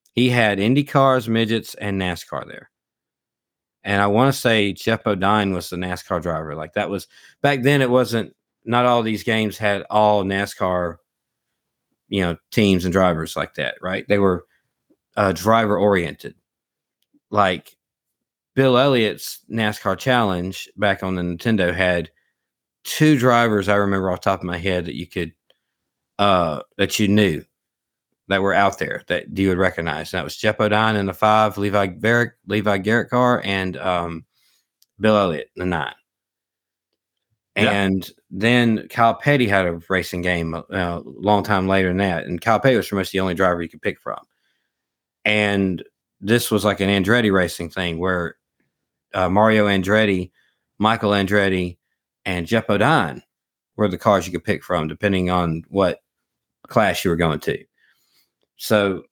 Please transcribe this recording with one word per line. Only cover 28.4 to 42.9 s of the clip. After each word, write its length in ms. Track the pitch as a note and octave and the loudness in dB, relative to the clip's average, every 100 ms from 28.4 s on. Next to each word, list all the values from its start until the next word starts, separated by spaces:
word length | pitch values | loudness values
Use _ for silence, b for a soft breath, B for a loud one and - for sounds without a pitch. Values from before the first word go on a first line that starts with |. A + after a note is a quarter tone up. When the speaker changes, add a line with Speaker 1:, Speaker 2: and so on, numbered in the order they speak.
Speaker 1:
were 120 | G2 | 2
out 260 | F#2+ G2 - | 2 2 0
there 240 | D#2 - - | -6 -6 -4
that 300 | F2+ - F#2 | -6 -4 -2
you 120 | F#2+ | 0
would 80 | F2+ | 2
recognize. 560 | F#2+ F2 E2 D2+ D#2+ | 0 -2 -6 -6 -6
And 40 | F#2 | -8
that 40 | |
was 140 | D2+ - | -8 -4
Jeff 200 | A2 G#2+ | -4 0
Bodine 380 | G#2 G#2 A2 G#2 | 0 2 2 0
in 100 | G2 | -2
the 80 | |
five, 440 | F#2 G#2+ G#2+ G#2+ G2+ | 0 2 4 2 0
Levi 300 | G2+ G2+ G2 | -2 0 0
Garrett, 440 | F2+ G#2+ A#2+ A2+ - - | -2 0 0 0 -6 -6
Levi 300 | G#2 G#2 G2 | -2 0 0
Garrett 320 | F#2+ A#2 - | 0 0 0
car, 320 | B2 B2 A#2+ | 0 2 2
and, 320 | G2 G2 F#2+ C#2+ | 0 -4 -4 -4
um, 480 | F#2 F2+ E2+ E2 - _ _ _ _ _ _ - | -2 -2 -4 -8 -12 _ _ _ _ _ _ -2
Bill 160 | G#2+ G#2 | 2 4
Elliott 340 | F#2+ D2+ - - | 2 -2 -8 -6
in 40 | |
the 60 | F2+ | -4
nine. 280 | E2+ C2 - _ _ _ _ _ _ _ _ _ _ _ _ _ _ _ - | -2 -4 -10 _ _ _ _ _ _ _ _ _ _ _ _ _ _ _ 0
Speaker 2:
Yeah. 140 | A#2 | 0
Speaker 1:
And 380 | G2+ G2 F#2+ - - _ | 2 0 0 -4 -14 _
then 580 | F#2+ A2+ B2 A#2 A2 - | -2 2 4 4 0 -2
Kyle 260 | - A#2 | 2 2
Petty 340 | A2 D3 C#3+ A2+ | 2 2 2 2
had 180 | G2 F2+ | 2 0
a 160 | E2+ - | -2 -4
racing 320 | F#2 E2 F2+ | -4 -2 -4
game 320 | F2+ F2 E2 | -2 -2 -2
a, 100 | E2 - | -6 -8
a 320 | G2 F2 E2+ | -4 -4 -6
long 400 | B1+ C2+ G2+ G#2 | -10 -4 0 2
time 240 | F#2+ G2+ F#2+ | 2 0 2
later 220 | F#2+ F#2 | 2 2
than 80 | F2+ | 0
that. 280 | G2 E2+ - | 0 -2 -4
And 140 | F2 | -4
Kyle 200 | - A2 | 0 2
Petty 180 | C3+ A#2+ | 2 2
was 100 | |
pretty 140 | F#2 | 0